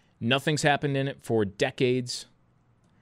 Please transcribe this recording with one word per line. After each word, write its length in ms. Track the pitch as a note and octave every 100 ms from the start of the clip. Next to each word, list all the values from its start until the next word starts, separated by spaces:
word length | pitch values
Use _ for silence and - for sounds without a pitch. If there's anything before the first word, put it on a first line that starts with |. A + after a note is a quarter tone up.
| _ _
Nothing's 420 | A#2 C3+ D#3+ D3+
happened 340 | D3+ C#3 C#3+ C#3
in 120 | C#3
it 100 | -
for 240 | - A2+
decades. 840 | G2+ - C3+ - B2+ B2+ B2 - - _ _ _ _ _ _ _